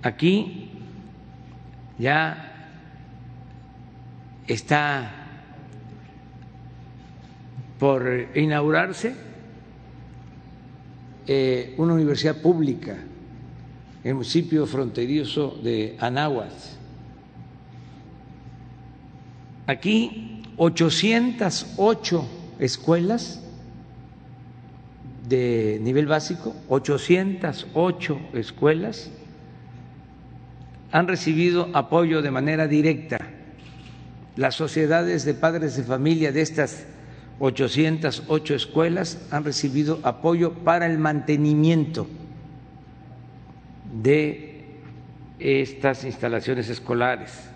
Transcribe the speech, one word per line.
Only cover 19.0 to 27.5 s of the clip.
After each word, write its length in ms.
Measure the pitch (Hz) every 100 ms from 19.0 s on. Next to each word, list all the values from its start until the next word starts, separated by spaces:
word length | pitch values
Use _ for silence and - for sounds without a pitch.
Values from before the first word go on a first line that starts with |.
| - - - - - - -
Aquí, 760 | 135 196 220 233 - - - - -
ochocientas 1160 | 170 170 165 - 208 233 247 233 196 - - -
ocho 480 | 202 220 - 170 127 - - -
escuelas 840 | 131 - - 170 175 233 - - - - - - - - - - - - - - - - - - - - 120
de 520 | 127 123 117 107 107
nivel 240 | 110 131 147
básico, 480 | 156 147 175 - - -
ochocientas 1000 | 135 139 139 - 180 190 180 170